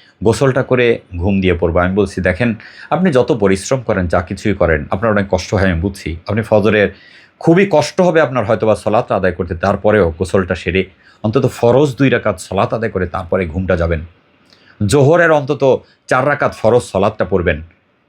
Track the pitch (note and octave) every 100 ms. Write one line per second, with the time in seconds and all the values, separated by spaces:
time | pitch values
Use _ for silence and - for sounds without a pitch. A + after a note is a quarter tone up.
0 | _ - G2 G#2+ C3+ C3 A2+ B2 A#2+ A2+
1 | - F2 F#2+ G2 F#2 E2+ E2+ F2 F2+ G2
2 | F#2+ - F#2 F2+ A#2+ G#2+ - - - D#3
3 | F#3 B2+ A#2+ B2+ G2 G2 - C3+ A#2 G2
4 | F2 F#2 F2+ G2 A2 F#2+ E2+ D#2 D2 F#2+
5 | A2+ G#2 G2 F2 - G2 F#2+ E2 G2 G2
6 | D#2+ D#2+ - G#2+ G#2+ G#2+ G#2 G#2 G2 -
7 | - - _ - - E3+ G3+ D3+ C#3+ -
8 | F3+ D#3+ C#3+ B2+ G#2 A2 A2 G2+ G#2+ G#2+
9 | - G#2 F#2 E2+ F2+ F2+ G2 G2 G#2+ G#2+
10 | E2+ D#2+ F#2 G2+ F2+ F2+ F#2 F#2 F#2 _
11 | _ _ A2 C3+ C3+ - A#2 B2 D3+ A2+
12 | C3+ A#2+ A2 F#2 - F#2+ G#2+ A#2 A2 F#2+
13 | F2 - F2+ G2 F2+ E2+ F#2 F2 E2+ D#2+
14 | D#2 _ _ _ _ _ _ - G2+ C#3
15 | C#3 F3 E3+ D3+ C3+ C#3 C3+ D#3+ - _
16 | - B2+ C3+ C#3+ C3 - A2 A#2 - F#2+
17 | G2 - F2 F#2+ F2 D#2 E2 _ _ _